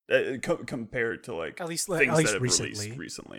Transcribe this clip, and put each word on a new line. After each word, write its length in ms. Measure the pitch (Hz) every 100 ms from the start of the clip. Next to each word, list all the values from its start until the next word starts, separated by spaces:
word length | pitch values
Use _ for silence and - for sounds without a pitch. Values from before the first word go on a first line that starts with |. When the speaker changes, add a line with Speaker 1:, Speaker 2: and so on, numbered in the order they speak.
| -
Speaker 1:
Uh, 280 | 131 95 131
co-, 220 | - 170
compared 580 | 120 143 113 127 117 90
to, 100 | -
like, 260 | 85 80 -
Speaker 2:
At 80 | 170
least, 200 | 165 -
like, 120 | 170
Speaker 1:
things 120 | 135
Speaker 2:
at 40 | 156
least 100 | 160
Speaker 1:
that 60 |
have 80 | 101
Speaker 2:
recently. 280 | 123 117 110
Speaker 1:
released 260 | - 104 123
recently. 400 | - - -